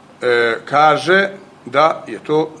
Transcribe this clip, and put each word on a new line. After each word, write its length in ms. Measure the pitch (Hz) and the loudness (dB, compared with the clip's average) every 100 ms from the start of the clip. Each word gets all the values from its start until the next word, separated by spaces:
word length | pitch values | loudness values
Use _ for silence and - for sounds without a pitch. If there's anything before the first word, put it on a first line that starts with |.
| - - | -20 -6
e, 360 | 123 120 120 113 - | 0 0 0 -2 -2
kaže 640 | 143 151 143 127 190 196 - - - - | 2 2 2 2 2 0 -6 -20 -20 -4
da 380 | 135 160 165 - | 0 0 0 -10
je 120 | 104 | -12
to 320 | - 151 156 - | -4 -2 -2 -8